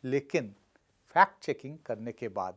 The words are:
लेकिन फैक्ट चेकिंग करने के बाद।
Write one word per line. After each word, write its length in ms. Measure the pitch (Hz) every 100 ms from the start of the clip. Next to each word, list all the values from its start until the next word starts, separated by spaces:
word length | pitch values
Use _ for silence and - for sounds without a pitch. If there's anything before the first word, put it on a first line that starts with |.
लेकिन 520 | 127 139 139 170 113 101 _ _ _ _ _
फैक्ट 340 | - 202 -
चेकिंग 340 | - 143 135 156 -
करने 260 | 110 117
के 180 | 110 117
बाद। 260 | 98 92